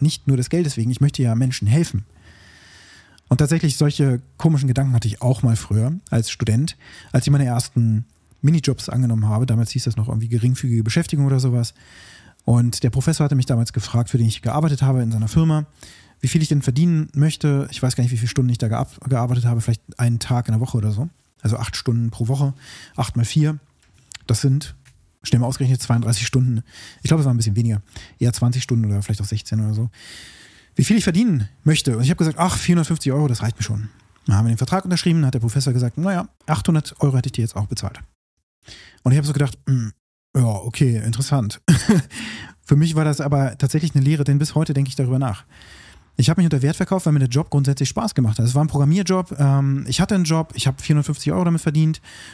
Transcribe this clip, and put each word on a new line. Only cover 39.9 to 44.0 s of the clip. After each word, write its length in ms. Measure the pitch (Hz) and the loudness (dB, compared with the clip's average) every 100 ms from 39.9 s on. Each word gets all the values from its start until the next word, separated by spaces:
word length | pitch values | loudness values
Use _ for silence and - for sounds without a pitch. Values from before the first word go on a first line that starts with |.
| - _ _ _ 135 | -10 _ _ _ 0
ja, 100 | 120 | 0
okay, 560 | 101 120 - 135 113 | 0 -6 0 0 2
interessant.“ 560 | 110 117 139 139 104 - - | -2 -2 0 0 0 -2 2
<laughs> 60 | 143 - 190 - - - - - - | 4 4 2 0 -12 -14 -14 -18 -20
Für 120 | - 143 | 0 2
mich 180 | 165 156 | 4 2
war 80 | |
das 160 | 151 143 | 0 0
aber 380 | 143 143 135 - | 0 0 0 -2
tatsächlich 380 | 135 156 160 | -2 0 0
eine 100 | 143 | 2